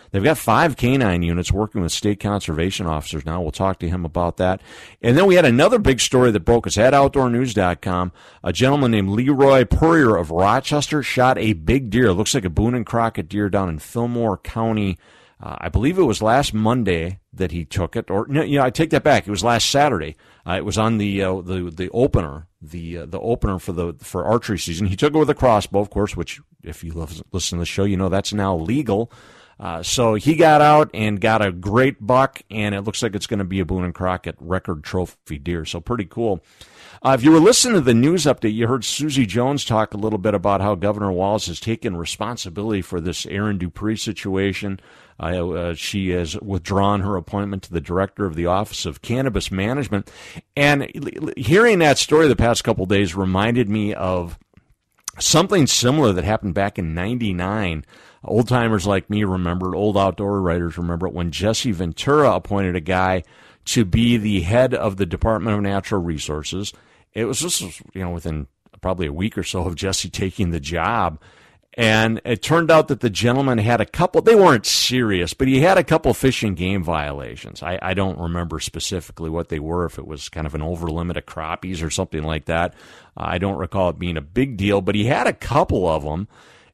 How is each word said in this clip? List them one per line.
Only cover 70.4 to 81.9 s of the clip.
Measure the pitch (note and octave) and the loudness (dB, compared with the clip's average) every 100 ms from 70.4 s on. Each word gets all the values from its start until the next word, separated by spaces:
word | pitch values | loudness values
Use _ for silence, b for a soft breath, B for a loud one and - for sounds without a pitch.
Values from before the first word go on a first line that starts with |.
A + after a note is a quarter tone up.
| F2+ | -4
the | E2 | -4
job. | C#2+ E2+ F2 A#2 F2 D#2 b b b b b - | -4 -4 -2 0 -2 -4 b b b b b -2
And | A2+ A2 A2+ A2+ - | 2 4 2 0 -4
it | A#2 | -4
turned | - E3 E3 | 0 2 6
out | D#3+ D#3 | 4 4
that | C3 | 0
the | B2 | -2
gentleman | F#2+ A#2 B2+ C#3 A#2 | 0 0 2 2 2
had | G#2+ A#2 | 2 0
a | G#2 | 0
couple, | - F3+ - | 0 0 4
they | A3+ A3+ | 6 8
weren't | F3+ A#2+ - | 8 6 2
serious, | - - B2+ A#2 F#2 E2+ | 0 0 0 2 0 -2
but | - C3+ | 0 2
he | C3 | 4
had | E3+ F#3+ | 4 4
a | |
couple | D3 D#3+ C3+ | 4 2 2
fish | - C3+ B2+ | 2 0 0
and | A2 E2+ | -2 -2
game | F2+ G2 | -2 -2
violations. | E2 D#2+ D2 C#2+ A#1+ A#1 G1+ - | -2 -2 -4 -8 -12 -14 -16 -12
I, | D#2+ F2+ | -8 -6
I | F#2 | -4
don't | F#2 F#2+ D2 | -2 -4 -4
remember | E2+ E2+ E2+ D#2 | -6 -4 -6 -6
specifically | - D#2+ - F#2 - - E2 | -10 -8 -8 -8 -8 -10 -6
what | D#2+ E2 | -6 -6
they | D#2 | -6
were, | D#2 F2 E2+ | -4 -4 -4
if | - | -6
it | - | -14
was | D2+ - | -14 -12
kind | E2 D#2 | -8 -6
of | D2+ | -6
an | |
over | D#2 E2+ E2 | -6 -4 -4
limit | D#2+ F2 E2 | -4 -4 -6
of | - | -10
crappies | - D#2+ E2+ F2+ F2 | -10 -8 -8 -8 -6
or | |
something | D#2+ | -4